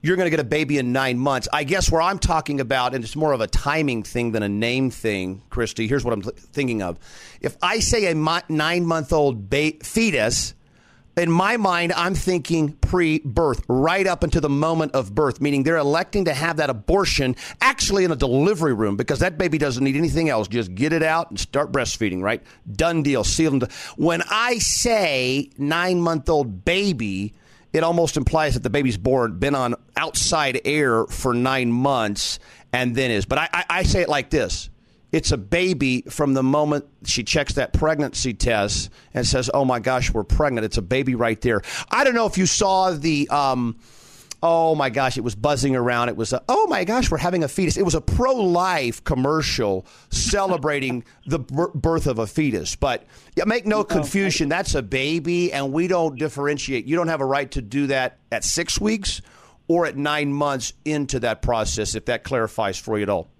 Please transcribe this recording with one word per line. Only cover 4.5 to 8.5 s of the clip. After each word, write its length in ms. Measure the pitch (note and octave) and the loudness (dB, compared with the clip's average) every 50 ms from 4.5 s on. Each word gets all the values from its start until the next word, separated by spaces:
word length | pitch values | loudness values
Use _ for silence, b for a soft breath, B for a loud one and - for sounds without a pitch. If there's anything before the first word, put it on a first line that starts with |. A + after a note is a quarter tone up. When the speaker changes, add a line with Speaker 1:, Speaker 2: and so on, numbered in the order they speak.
| G2+ G#2 A2+ A#2 B2 C3 C3+ B2+ | 0 0 0 0 0 0 0 0
Speaker 1:
thing, 520 | - - - A2+ G#2 G2 F#2 F#2 F#2+ F#2+ - - | -2 -2 -2 -2 -2 -2 -2 -4 -6 -10 -12 -8
Christy, 380 | - B2 A#2 A2 - - A2+ | -4 -4 -4 -2 -2 -4 -2
here's 180 | G#2+ C3+ C#3+ A2 | 0 0 0 0
what 80 | A#2+ A#2 | -2 -2
I'm 80 | G2+ | -2
th-, 140 | F#2+ A2+ - | -4 -10 -12
thinking 460 | - - - - C#3+ C#3+ B2+ A#2 G#2+ | -14 -20 -10 -6 -4 -2 -2 -2 -2
of. 180 | G2 F2 E2+ B B B B B B B B B | -4 -4 -6 B B B B B B B B B
If 160 | - - - - | -8 -8 -6 -2
I 180 | - F3+ G#3+ A3+ | -2 0 0 0
say 320 | - - A#3+ A3+ G3+ F3+ | 0 2 2 2 2 2
a 40 | E3 | 2
mi-, 260 | D#3 D3+ D#3 E3 F3 - | 2 0 0 0 -2 -2
nine-month-old 1000 | - | -2